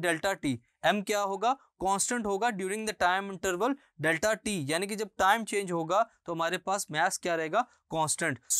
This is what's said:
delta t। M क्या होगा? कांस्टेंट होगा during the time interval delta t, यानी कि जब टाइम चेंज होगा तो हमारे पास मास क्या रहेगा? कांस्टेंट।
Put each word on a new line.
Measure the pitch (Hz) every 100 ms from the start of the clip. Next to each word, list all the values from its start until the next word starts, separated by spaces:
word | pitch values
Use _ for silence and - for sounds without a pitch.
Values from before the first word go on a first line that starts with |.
delta | 170 160 202 196
t। | 147 120 - _ 156
M | 208 196
क्या | 208
होगा? | 202 196 226 269 _ -
कांस्टेंट | 185 196 - 247 208
होगा | 196 240 196
during | 190 214 220
the | -
time | 180 185 196
interval | 190 190 175 233 269 _ - 151
delta | 160 214 214 220
t, | 196 139
यानी | 160 202
कि | 208
जब | 214 -
टाइम | 190 226
चेंज | 214 202 196
होगा | 170 160 190 233 _ -
तो |
हमारे | 165 165 180
पास | 190 196 -
मास | 151 180 -
क्या | 180
रहेगा? | 165 160 196 247 _ -
कांस्टेंट। | 160 156 - 165 131 - -